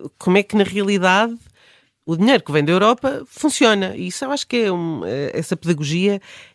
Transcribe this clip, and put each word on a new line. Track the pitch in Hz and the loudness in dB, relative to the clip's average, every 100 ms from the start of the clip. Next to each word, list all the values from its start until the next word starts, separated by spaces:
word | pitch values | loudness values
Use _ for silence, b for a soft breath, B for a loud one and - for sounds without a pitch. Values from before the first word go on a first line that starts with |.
| - - | -18 -6
como | 185 190 | 2 2
é | |
que | 202 214 | 2 0
na | |
realidade | 185 196 196 202 180 190 233 233 - b b b b _ | 0 0 0 2 2 2 0 -4 -16 b b b b _
o | - 165 | -6 0
dinheiro | 226 233 | 4 2
que | - | 2
vem | 151 | 0
da | 147 | 2
Europa | 185 214 240 269 277 254 | 4 2 2 -2 -4 -10
funciona. | - 302 - 233 202 190 | -4 -2 2 2 2 -2
E | - 180 | -6 -8
isso | - | -8
eu | 269 | -6
acho | 285 - | -6 -2
que | 240 | -2
é | 208 | 0
um, | 175 165 143 | -2 -4 -4
eh, | 87 131 143 | -6 -6 -4
essa | - - | -6 -4
pedagogia | 170 165 151 147 170 196 196 B B B | -4 -2 -2 -2 0 0 -2 B B B